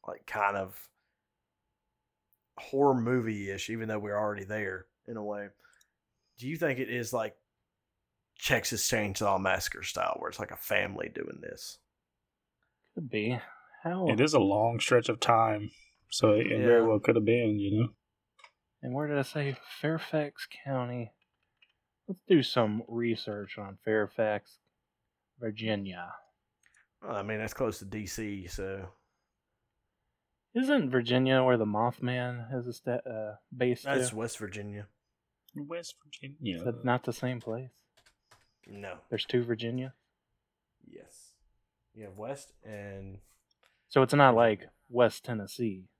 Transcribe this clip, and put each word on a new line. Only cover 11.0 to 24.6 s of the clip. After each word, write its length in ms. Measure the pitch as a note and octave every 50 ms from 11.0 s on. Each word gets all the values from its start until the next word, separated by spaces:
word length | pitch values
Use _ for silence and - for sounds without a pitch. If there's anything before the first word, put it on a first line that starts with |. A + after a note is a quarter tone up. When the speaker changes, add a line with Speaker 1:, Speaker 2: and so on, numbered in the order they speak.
| - - -
Speaker 1:
doing 260 | - - - - -
this? 360 | - - - - - - - _ _ _ _ _ _ _ _ _ _ _ _ _ _ _ _ _ _ _ _ _ _ _ _
Speaker 2:
Could 140 | G#3 E3 B2
be. 300 | A2+ A2 G#2 A2+ B2+ A#2+ - - - - - - - - -
How? 240 | E3 F3 F#3+ F#3 D#3+
Speaker 3:
It 100 | A#2 G#2+
is 140 | C3+ D#3 D3+
a 60 | C3+
long 420 | G2 G2 G2 G#2 A2 A#2 A#2+ A#2
stretch 260 | - - B2+ A#2+ A#2 -
of 140 | A2+ A2+
time, 500 | - - A#2 A2 A2+ A2 G#2+ G#2 G#2 G#2 - - - _ _ _ _ _
so 240 | - - - A2 G#2+
it, 140 | G#2+ A#2 -
it 160 | A2+ A2 A2+
very 160 | B2 A#2+ A#2
Speaker 1:
Yeah. 60 | A#2 A2+
Speaker 3:
well 120 | A2 G#2
could 160 | - - A#2
have 100 | A#2 G#2+
been, 340 | A2 A#2 A#2+ A#2+ A2 G#2+ G#2
you 200 | G2+ G2+ G2+ G#2+
know? 100 | A#2+ A#2+ - _ _ _ _ _ _ _ _ _ - - _ _ _ _ _ _
Speaker 2:
And 120 | - B2+ B2
where 140 | C#3 D3+ D3
did 100 | D3 C#3+
I 40 | C3+
say? 320 | - - D#3 C#3+ C#3 C3+ - - - - -
Fairfax 680 | - D3+ D#3+ D#3+ - - - D#3 D3 D3 - - - - - - -
County. 480 | C#3 C3+ B2+ B2 A#2+ B2 B2 A#2 A2 _ _ _ _ _ _ _ _ _ _ _ _ _ _ _ _ _ _ _ -
Let's 140 | F#3+ - _ -
do 140 | F#3+ D#3
some 400 | B2+ - - B2+ A#2 G#2+ G#2 A2 - -
research 720 | A#2 A#2 A#2+ A#2 A2+ G#2+ - - G#2 G#2 G2+ F#2 - -
on 180 | G#2 G2 G2 - _
Fairfax, 720 | A2+ G#2+ A2 G#2 G2 - - A2+ G#2+ G#2 G2+ _ _ - _